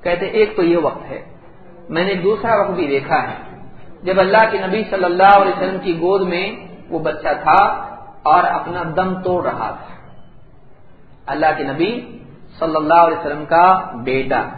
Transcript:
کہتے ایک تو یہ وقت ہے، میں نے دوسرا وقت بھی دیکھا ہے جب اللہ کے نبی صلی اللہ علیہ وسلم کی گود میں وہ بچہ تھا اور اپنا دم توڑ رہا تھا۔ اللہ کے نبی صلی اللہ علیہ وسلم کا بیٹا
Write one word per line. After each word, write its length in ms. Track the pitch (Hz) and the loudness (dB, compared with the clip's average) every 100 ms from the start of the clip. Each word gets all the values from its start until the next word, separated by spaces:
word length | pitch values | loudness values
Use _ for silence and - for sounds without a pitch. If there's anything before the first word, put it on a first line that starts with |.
کہتے 220 | 180 175 196 | -2 -2 0
ایک 300 | 226 208 - | 2 2 2
تو 80 | |
یہ 140 | 170 170 | 2 2
وقت 240 | 143 - - | 0 -4 -12
ہے، 160 | 131 - - - - - - - | -14 -14 -20 -20 -20 -20 -20 -8
میں 140 | 160 | -2
نے 100 | 185 | -2
دوسرا 480 | 190 180 214 226 214 | 0 0 0 0 0
وقت 100 | 190 | 0
بھی 160 | 175 151 | -2 -2
دیکھا 360 | 139 139 156 | -2 0 -2
ہے 120 | 123 - - - - - - - | -2 -10 -14 -18 -18 -18 -18 -10
جب 160 | 175 190 | -2 0
اللہ 320 | 185 214 220 | 4 4 4
کے 60 | 202 190 | 0 -2
نبی 160 | 208 208 | -4 -4
صلی 140 | 196 | -2
اللہ 320 | 180 175 196 202 | 0 4 8 8
علیہ 180 | 190 175 | 6 0
وسلم 220 | 185 190 | -4 -4
کی 180 | 185 165 | -4 -2
گود 240 | 170 196 | 0 0
میں 460 | 185 175 196 233 - - - | 0 -2 -6 -10 -16 -20 -10
وہ 100 | 165 | -6
بچہ 280 | 156 151 160 147 | -4 -4 -4 -2
تھا 220 | 156 175 202 - - - - - | 4 4 4 0 -10 -14 -18 -6
اور 200 | - 156 | 2 4
اپنا 400 | - 151 170 180 170 156 | 4 -2 -6 -6 -4 -2
دم 260 | 185 185 | -2 -2
توڑ 220 | 185 180 | -2 -2
رہا 260 | 135 107 110 | -2 -4 -8
تھا۔ 260 | - - - - - - - - - - - - - - - - | -8 -14 -18 -18 -20 -20 -20 -20 -20 -20 -20 -20 -20 -20 -18 -8
اللہ 200 | 143 160 156 | 0 0 0
کے 60 | |
نبی 560 | 139 139 180 240 - - - - - - | -4 -2 -2 -2 -10 -18 -20 -20 -20 -6
صلی 160 | 165 156 | -2 -2
اللہ 180 | 151 | 4
علیہ 240 | 170 165 160 | 4 4 2
وسلم 280 | 147 147 147 | -6 -8 0
کا 460 | 165 180 185 - 117 | 4 6 4 -2 -10
بیٹا 380 | 127 131 131 123 104 | -4 -2 0 -2 -4